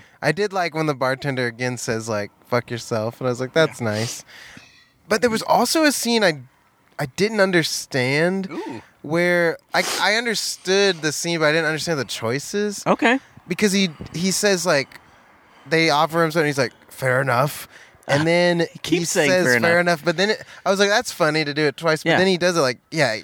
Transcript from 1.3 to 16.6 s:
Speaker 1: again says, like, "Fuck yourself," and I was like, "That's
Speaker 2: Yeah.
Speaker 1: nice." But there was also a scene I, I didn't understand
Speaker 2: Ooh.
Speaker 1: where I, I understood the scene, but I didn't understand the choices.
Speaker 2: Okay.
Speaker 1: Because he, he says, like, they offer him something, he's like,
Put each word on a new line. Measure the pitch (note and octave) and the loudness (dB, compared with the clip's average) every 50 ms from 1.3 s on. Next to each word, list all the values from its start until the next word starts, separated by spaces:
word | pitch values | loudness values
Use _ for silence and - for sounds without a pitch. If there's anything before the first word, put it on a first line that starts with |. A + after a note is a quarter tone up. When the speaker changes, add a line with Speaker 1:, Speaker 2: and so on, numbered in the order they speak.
| C3+ B2+ B2 | -2 -2 -2
Speaker 1:
again | A#2+ A2+ A2+ B2+ B2 B2+ A2+ | -4 -4 -4 -4 -4 -4 -6
says, | - - A#2 A2+ A2 A#2 | -6 -4 -4 -4 -4 -4
like, | A2 G#2 G#2 - - _ _ _ | -4 -4 -6 -8 -12 _ _ _
"Fuck | B2 A#2+ - - | -2 -2 -2 -4
yourself," | B2 A#2 - - A#2+ A2 G#2+ A#2 - - | -8 -10 -6 -4 -4 -2 -2 -4 -6 -4
and | C3+ B2+ | -4 -4
I | |
was | B2 A#2+ | -4 -4
like, | B2+ B2 - | -6 -2 0
"That's | E3 D#3+ D3+ - - | 2 2 2 0 -4
Speaker 2:
Yeah. | A#2+ A2 | -4 -2
Speaker 1:
nice." | G#2 G#2+ A2+ B2 - - - - - - - - - - - - _ _ _ _ _ _ _ - | -2 -2 -4 -6 -8 -12 -16 -20 -20 -20 -20 -20 -20 -20 -20 -20 _ _ _ _ _ _ _ -4
But | G#3 A3+ | -2 0
there | B3+ A#3+ | 0 0
was | G#3+ - - | 0 -2 0
also | - D#3 F#3 A#3+ - - E4 D#4 | 2 2 2 2 2 0 2 2
a | D4 | 2
scene | B3 - - A#3 A#3 A3+ G#3 | 0 0 -2 0 2 2 2
I, | F3+ D#3 C#3 B2 - _ _ _ _ _ _ _ _ _ - | 2 0 -2 -8 -16 _ _ _ _ _ _ _ _ _ -8
I | D#3 | -8
didn't | C3 - - F#3+ A3 A3+ G#3 | -8 -2 -2 -2 0 2 2
understand | F#3+ G3 F#3 F3 D3 - - - - - - C3+ B2 B2+ C#3 D3+ E3 F3+ F#3+ F#3+ F#3 - | 2 4 4 2 2 0 -4 -8 -8 -4 -2 -2 0 2 2 2 2 2 0 -2 -4 -6
Speaker 2:
Ooh. | - D#4+ G#4+ E4 A#2+ G#2+ - - _ _ - | -8 -10 -10 -10 -12 -14 -14 -18 _ _ -8
Speaker 1:
where | C#3 D#3+ E3+ F3 F3 F3 F3 E3+ E3 D3+ - - _ - | -4 -2 0 2 2 2 2 2 0 -2 -4 -8 _ -2
I, | E3+ F#3 - - - | -2 -2 -2 -2 -2
I | E3 G3 G#3 | 0 0 0
understood | A3+ B3 A#3+ G#3 - - - - - - F3+ F#3+ G3 G3+ G3 F3+ D#3+ | 0 0 -2 -4 -4 -4 -6 -8 -8 -2 0 2 4 4 2 2 0
the | D3 D#3 | -2 -4
scene, | C#3 - - E3+ E3+ D#3+ | -4 -2 -4 -4 -2 2
but | D#3 | 2
I | D3 | 2
didn't | D3+ E3 D#3+ D3+ | 2 2 0 0
understand | D#3 D3+ C3+ F3 E3 C#3 | -2 -2 -2 -2 -2 -2
the | A#2 | -4
choices. | - - - A#2 A2+ B2 C#3+ - - - G3+ G#3 G#3 G3+ - - - | -6 -6 -6 -4 -4 -4 -4 -6 -6 -4 -4 -4 -4 -6 -4 0 0
Speaker 2:
Okay. | G3+ - D4+ A#3 B3 C4+ - - _ - _ - | 0 2 2 2 2 0 -2 -8 _ -20 _ -8
Speaker 1:
Because | F3+ - G#3+ G#3 F#3 | -2 0 0 2 2
he, | G3 G3 F3 C#3+ - - - - | 2 0 0 -2 -8 -14 -14 -8
he | D#3 F3+ F#3+ | -4 -2 -2
says, | F3 - G#3 G#3 G3 F3 E3 | -2 2 2 2 2 2 2
like, | F3+ D#3 C#3 B2+ - - - - - - - _ _ _ _ _ _ _ - - C3+ | 2 2 2 0 -2 -10 -20 -20 -20 -20 -20 _ _ _ _ _ _ _ -20 -6 0
they | D#3+ D#3+ E3 D#3+ | 2 2 4 4
offer | C#3+ D3 D#3+ D#3 D#3 E3+ E3 | 4 2 2 2 2 0 0
him | D#3+ | 2
something, | D3 E3+ D3+ D3 | 2 0 0 0
he's | C#3 | 0
like, | C#3 | 0